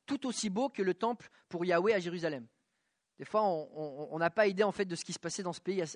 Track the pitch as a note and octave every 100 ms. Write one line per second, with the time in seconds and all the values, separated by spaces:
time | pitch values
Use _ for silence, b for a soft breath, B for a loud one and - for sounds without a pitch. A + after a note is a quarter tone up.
0 | - C#4 B3+ - G#3+ F#3+ C4+ - F#3+ F3
1 | A3+ B3 - b b F3 F3+ E3+ G3+ G3+
2 | E3+ F3 D#3+ C3+ A2+ _ _ _ _ _
3 | _ - C3+ G#3+ G#3 D#3+ D3 D#3 D3+ C3+
4 | D3 D#3 E3+ - G#3 F#3+ G#3 F#3+ F#3+ E3+
5 | - E3+ E3 - F3+ E3 F3+ F#3+ D#3